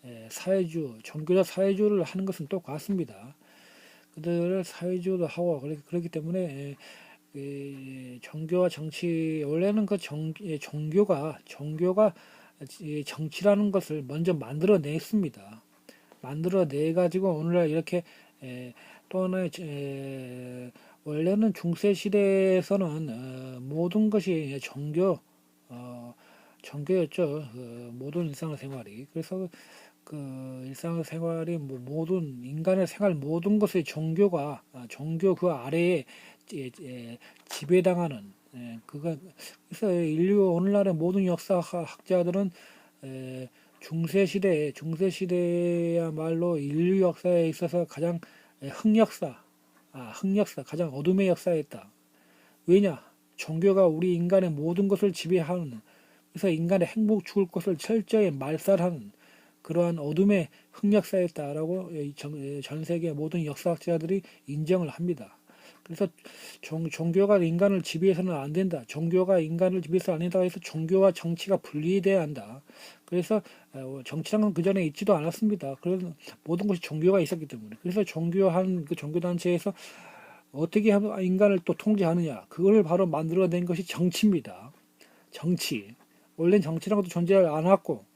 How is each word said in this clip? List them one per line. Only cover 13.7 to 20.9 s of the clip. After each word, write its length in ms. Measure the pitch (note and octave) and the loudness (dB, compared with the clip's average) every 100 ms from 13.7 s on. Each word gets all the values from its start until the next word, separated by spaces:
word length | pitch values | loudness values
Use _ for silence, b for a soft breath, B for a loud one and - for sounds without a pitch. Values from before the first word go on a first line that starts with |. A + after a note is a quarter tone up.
것을 320 | F#3+ - D#3 C3 | 0 -2 -8 -6
먼저 260 | D3+ E3+ | -2 0
만들어냈습니다. 1300 | E3 A#2 D3 F#3 G3+ C#3+ D#3 - G#3+ E3+ - G2+ A2 _ _ - B B _ | 0 -4 0 4 4 2 -6 -2 -2 -2 -6 -20 -20 _ _ -20 B B _
만들어내가지고 1120 | B2+ D3 E3+ F#3+ D#3+ C#3 D#3+ E3 F3+ F3+ F#3+ | -10 -4 0 2 0 0 0 2 2 2 0
오늘날 380 | D#3 E3 F3 E3 | 0 0 2 2
이렇게, 340 | D#3+ D#3+ F3+ E3+ B B _ | 0 -2 -4 -4 B B _
에, 300 | B2+ B2 B2 - B B _ | -14 -12 -14 -16 B B _
또 140 | F#3 | -4
하나의, 260 | F#3 F#3 F3 - | -2 -2 -4 -6
에, 1120 | E3 C#3+ C#3 C#3 C3+ C3+ B2+ B2 B2 B2 B2 B B | -10 -8 -8 -8 -10 -10 -12 -12 -12 -12 -14 B B